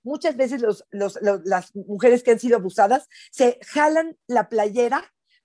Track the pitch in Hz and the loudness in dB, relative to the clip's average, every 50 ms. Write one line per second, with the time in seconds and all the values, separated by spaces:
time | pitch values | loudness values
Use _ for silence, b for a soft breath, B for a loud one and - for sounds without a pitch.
0 | - 240 294 294 - 330 269 233 262 233 277 240 240 214 196 - - _ - 202 | -12 -10 -10 -4 -4 -4 -2 0 -2 -2 -2 -2 -2 -2 -2 -4 -8 _ -8 -6
1 | 202 196 - - 214 202 196 185 160 196 190 180 180 - - 202 185 190 208 185 | -6 -6 -6 -2 -2 -2 -2 -2 -2 -4 -4 -4 -4 -8 -16 -16 -12 -10 -6 2
2 | 226 240 247 247 247 254 233 220 233 247 240 208 180 185 - 226 202 202 254 294 | 4 4 4 4 4 2 0 2 2 0 0 0 0 -4 0 2 2 2 2 0
3 | - _ B B B B - - 262 240 247 - - - - 294 302 311 311 320 | -2 _ B B B B -2 2 2 2 2 -2 -10 -6 -2 0 0 2 2 0
4 | 330 330 - _ _ - 247 226 214 - 240 214 208 208 196 247 240 233 262 320 | -2 -4 -10 _ _ -2 -2 -2 -2 -2 -2 -2 -2 -2 0 -2 -2 0 -2 -4
5 | - _ _ _ _ _ _ _ | -6 _ _ _ _ _ _ _